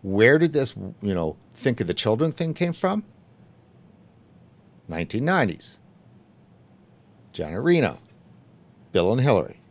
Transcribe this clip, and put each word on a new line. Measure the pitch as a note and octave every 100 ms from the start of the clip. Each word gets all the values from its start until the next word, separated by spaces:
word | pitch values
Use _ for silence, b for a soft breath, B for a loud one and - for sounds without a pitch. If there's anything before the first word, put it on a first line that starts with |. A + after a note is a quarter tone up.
"Where | G2 G2 A2+ D#3
did | E3
this, | D3 C3 - F#2+ -
you | G2+
know, | F#2 D#2+ - _
think | - C3 A#2
of | F2+
the |
children | - A2+ A2 D#3+
thing | D3+ E3
came | D3 F3
from?" | E3+ F#3 G#3 - - - _ - - _ - - - - _ _ - - - - - -
Nineteen | D#2+ E2+ G#2+
nineties. | D3 F#3 A2+ D#2+ - - - - - - _ _ _ - - _ _ _ _ _ -
Janet | - D2+ F#2
Reno, | D3 F3 A2 - - - - - - - _ - -
Bill | F#2+ F2
and | A#2+
Hillary. | C3+ G2+ A#1 - _